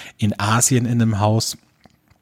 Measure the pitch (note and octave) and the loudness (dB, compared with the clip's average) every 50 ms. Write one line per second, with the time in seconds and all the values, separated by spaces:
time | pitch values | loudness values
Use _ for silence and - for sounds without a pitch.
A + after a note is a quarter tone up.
0 | - - - - A2 G#2 G2+ - G2+ G2+ A2+ - B2 - C3 B2 A#2+ A#2 A#2+ A#2 | -18 -20 -6 -2 -2 -2 -2 -2 -2 0 0 2 2 2 2 0 0 0 0 2
1 | A#2 A2+ A2 G2 G#2 G#2+ G#2+ A2+ - - - - _ _ _ _ _ _ _ _ | 2 2 2 2 2 2 2 0 0 -2 -6 -10 _ _ _ _ _ _ _ _
2 | _ _ _ _ | _ _ _ _